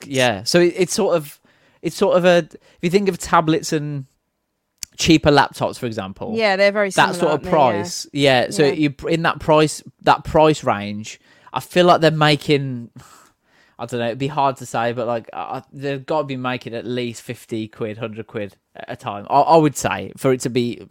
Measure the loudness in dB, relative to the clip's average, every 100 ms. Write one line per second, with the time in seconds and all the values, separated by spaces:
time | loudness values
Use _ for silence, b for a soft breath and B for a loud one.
0 | -6 0 0 0 0 2 2 2 -2 0
1 | 0 0 -4 -14 b b b b -8 0
2 | 2 4 4 4 2 -8 _ _ 0 0
3 | 0 -2 0 2 2 0 -2 -4 -4 -8
4 | -10 _ _ _ _ _ _ _ -16 -4
5 | 2 4 6 4 4 0 -6 -4 -6 -6
6 | -6 -8 -8 -2 0 2 2 2 0 2
7 | 0 2 0 0 0 2 2 2 -4 -10
8 | -8 0 2 2 2 0 0 2 -2 -2
9 | -4 -2 -2 -2 2 4 2 -2 -14 -2
10 | 2 2 2 4 4 4 -2 -4 -4 -10
11 | -12 -16 b b b -10 -4 2 4 6
12 | 4 4 2 2 2 0 0 -8 -12 -20
13 | B B B _ b b b -16 -8 -4
14 | -4 -4 -4 0 0 -2 -6 -4 -2 -2
15 | -4 -4 -6 -12 -10 -12 -14 -10 -8 -8
16 | -4 -2 -2 -4 -6 -6 -8 -10 -6 -6
17 | -6 -8 -12 -14 -10 -8 -8 -8 -10 -8
18 | -10 -10 -12 -10 -10 -12 _ -18 -14 -12
19 | -10 -10 0 2 6 6 4 0 -2 -4
20 | -6 -4 0 0 0 -2 -2 -4 -12